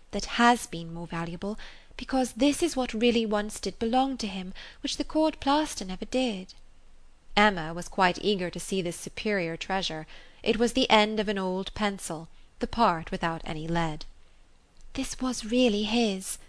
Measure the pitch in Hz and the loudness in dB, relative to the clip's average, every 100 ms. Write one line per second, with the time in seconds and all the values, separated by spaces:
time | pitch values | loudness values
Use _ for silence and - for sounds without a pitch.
0 | - 202 - - 240 240 - 165 165 165 | -8 -6 -2 4 6 6 2 -10 -8 -8
1 | 170 165 165 170 196 214 - - - - | -6 -4 -4 -6 -6 -6 -10 -16 -16 -12
2 | 254 262 247 - 277 285 339 - 247 214 | -2 0 0 2 2 4 0 0 -2 2
3 | 240 226 226 208 208 - 196 - 226 254 | 4 4 2 0 -2 -6 -6 -4 2 4
4 | 269 254 214 190 185 - - - 277 - | 2 0 -6 -6 -8 -10 -14 -10 -6 -4
5 | 285 311 311 - - 285 311 - 190 185 | -2 2 2 2 2 2 2 -4 -8 -8
6 | 214 254 254 190 190 - - - - - | -2 0 0 -2 -8 -16 -20 -20 -20 -20
7 | - - - - 208 185 156 170 - - | -20 -20 -2 4 6 4 -2 -6 -4 2
8 | 185 - - 202 180 175 - 190 175 170 | 4 4 0 0 0 -4 -4 -2 -2 -4
9 | - - 220 208 165 165 - 190 180 160 | -10 -6 -2 0 0 -4 -4 -2 -2 -6
10 | 156 - - - - 220 233 247 254 214 | -10 -16 -20 -4 0 2 2 4 6 6
11 | 208 214 208 202 190 185 196 - 208 196 | 6 2 -2 -2 -2 -2 -4 -2 -2 -2
12 | - 160 165 - - - - - 226 165 | -6 -8 -10 -18 -20 -8 -4 2 4 2
13 | 160 185 170 165 - 156 156 170 165 151 | -2 -4 -2 -4 -6 -6 -2 0 0 -2
14 | - - - - - - _ - - - | -10 -16 -20 -20 -20 -20 _ -20 -10 -6
15 | 262 - 254 240 214 247 254 208 214 233 | -6 -4 -4 -4 0 4 4 4 0 2
16 | 226 190 190 - | 2 0 -6 -10